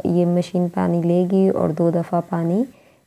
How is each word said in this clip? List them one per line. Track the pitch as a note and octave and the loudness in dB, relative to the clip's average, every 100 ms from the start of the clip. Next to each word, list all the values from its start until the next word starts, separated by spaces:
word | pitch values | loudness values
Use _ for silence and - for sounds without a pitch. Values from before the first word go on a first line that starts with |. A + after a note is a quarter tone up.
| - | 0
ये | F3 | 0
मशीन | F3 F3 F3 F3+ F3 | 2 0 0 -2 -2
पानी | F#3 F#3 E3+ | -2 -2 0
लेगी | E3+ F3 F3+ F#3+ F#3+ | 2 2 2 2 2
और | - F3+ | 2 -2
दो | D#3 E3+ | 0 0
दफ़ा | E3+ E3 F3 | 0 -2 -4
पानी | E3+ F3 E3+ F#3+ C4 - _ _ | -4 -4 -2 -2 -2 -8 _ _